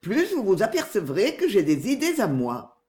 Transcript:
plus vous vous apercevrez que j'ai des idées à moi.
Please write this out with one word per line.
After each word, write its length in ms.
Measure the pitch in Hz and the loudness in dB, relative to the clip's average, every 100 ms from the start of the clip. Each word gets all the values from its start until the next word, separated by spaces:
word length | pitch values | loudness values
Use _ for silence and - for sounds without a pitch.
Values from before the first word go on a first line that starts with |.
plus 320 | 170 240 381 | -2 0 0
vous 100 | 370 | 0
vous 180 | 208 180 | 0 2
apercevrez 720 | 220 320 311 214 151 139 240 - | 2 0 -2 -4 -2 0 0 0
que 120 | 359 | 2
j'ai 160 | 202 | 2
des 260 | 151 147 170 | 2 0 0
idées 320 | 277 320 320 | 0 0 0
à 60 | 202 | 0
moi. 540 | 135 123 120 - _ | 0 -2 -4 -10 _